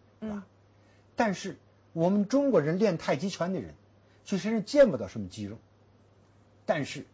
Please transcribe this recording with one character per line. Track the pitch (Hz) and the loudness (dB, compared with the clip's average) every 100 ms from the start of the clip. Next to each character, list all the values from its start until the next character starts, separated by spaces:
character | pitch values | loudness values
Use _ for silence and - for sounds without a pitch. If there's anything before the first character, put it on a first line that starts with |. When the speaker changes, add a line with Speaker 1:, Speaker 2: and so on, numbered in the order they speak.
| _ _ | _ _
Speaker 1:
是 | 220 | -10
吧？ | |
Speaker 2:
嗯。 | 202 - _ _ _ _ _ _ | -10 -14 _ _ _ _ _ _
Speaker 1:
但 | - 226 | -2 -2
是 | 180 190 143 _ _ _ | -2 -8 -14 _ _ _
我 | 165 170 | -2 2
们 | 202 202 | 2 2
中 | 269 277 | 2 4
国 | 196 | 4
人 | 143 185 | 4 2
练 | 214 165 | 0 0
太 | - 151 | -2 -2
极 | 190 | -2
拳 | - 170 | -4 -4
的 | 180 | -4
人， | 98 - _ _ _ _ | -8 -14 _ _ _ _
其 | - 190 | -6 -4
实 | 196 | -2
人 | 226 | -2
见 | - 294 254 | 2 6 6
不 | 131 | 4
到 | 95 | -4
什 | 131 | -8
么 | 92 | -8
肌 | 110 | -8
肉， | 101 113 - _ _ _ _ _ _ _ _ _ - | -10 -12 -20 _ _ _ _ _ _ _ _ _ -2
但 | 170 | -2
是 | 131 147 - | -2 -8 -14